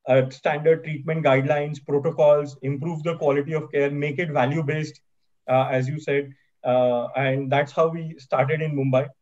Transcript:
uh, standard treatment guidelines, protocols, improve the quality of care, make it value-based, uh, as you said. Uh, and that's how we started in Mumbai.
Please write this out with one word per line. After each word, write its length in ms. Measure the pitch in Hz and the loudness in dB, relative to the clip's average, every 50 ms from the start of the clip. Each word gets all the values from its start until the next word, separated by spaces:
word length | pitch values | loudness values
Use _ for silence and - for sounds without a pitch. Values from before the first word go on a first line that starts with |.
| - | -2
uh, 220 | 139 131 135 127 131 | 2 2 2 2 0
standard 540 | - - - 170 151 147 151 165 160 156 - | -4 -4 -4 -2 -2 0 2 2 2 2 0
treatment 400 | 156 151 139 135 165 160 160 147 | -8 -10 -8 -6 -6 -4 0 2
guidelines, 600 | 139 131 135 135 147 151 147 147 151 151 143 - | 2 2 2 2 0 0 0 -2 -4 -8 -10 -6
protocols, 720 | - 143 143 135 165 - - 151 147 147 147 143 143 131 - - | -2 -2 0 0 0 0 4 6 6 6 4 2 -2 -8 -6 -4
improve 400 | 139 143 135 156 170 165 156 151 | -4 -4 -2 -4 -4 -4 -4 -4
the 140 | 170 160 | -4 -4
quality 360 | 165 165 139 139 143 143 160 160 | 0 0 2 2 2 0 -2 -4
of 180 | 151 131 - | -6 -4 -2
care, 200 | - 143 139 143 | -2 0 0 0
make 260 | 143 143 143 151 135 | 0 -2 -4 -4 -2
it 140 | 160 175 156 | -4 -4 -2
value-based, 680 | 139 139 123 135 147 165 147 143 156 156 151 - - - _ _ _ _ _ _ _ _ _ | 0 0 0 0 0 -2 -2 -2 -2 -4 -4 -8 -10 -16 _ _ _ _ _ _ _ _ _
uh, 200 | - 127 131 131 131 | 0 2 2 2 2
as 180 | 135 131 131 | 0 -2 -2
you 120 | 131 151 151 | -2 -4 -6
said. 340 | - 156 139 143 143 135 135 _ _ _ _ _ - | -2 0 0 0 0 -4 -8 _ _ _ _ _ -2
Uh, 440 | 131 123 127 123 123 120 120 120 - - | 0 2 4 4 4 2 0 -2 -2 -2
and 360 | 131 139 131 135 139 139 131 | -2 0 0 0 -2 -2 0
that's 200 | 139 143 143 139 | 0 0 0 0
how 160 | - 170 160 | 0 0 0
we 280 | 165 165 170 160 160 165 | 0 0 -4 -10 -10 -12
started 440 | - - - - 131 131 135 160 156 | -14 -10 -4 0 0 0 0 0 -2
in 140 | 156 151 147 | -2 -2 -2
Mumbai. 320 | 139 135 135 131 127 147 143 - _ | -2 0 2 2 0 0 -2 -8 _